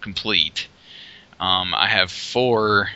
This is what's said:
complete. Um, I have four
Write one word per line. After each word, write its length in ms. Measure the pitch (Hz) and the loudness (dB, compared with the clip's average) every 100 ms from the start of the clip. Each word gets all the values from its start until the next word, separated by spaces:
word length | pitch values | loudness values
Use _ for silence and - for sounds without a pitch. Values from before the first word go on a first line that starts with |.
complete. 680 | 107 92 110 92 78 - - - - - - - - - | -10 -6 0 0 0 -4 -12 -16 -20 -20 -20 -20 -20 -6
Um, 340 | 92 92 92 | 0 0 0
I 140 | 67 98 | 0 2
have 240 | 107 92 | 2 0
four 800 | - - 123 127 113 107 101 101 | -4 -4 0 2 2 4 2 2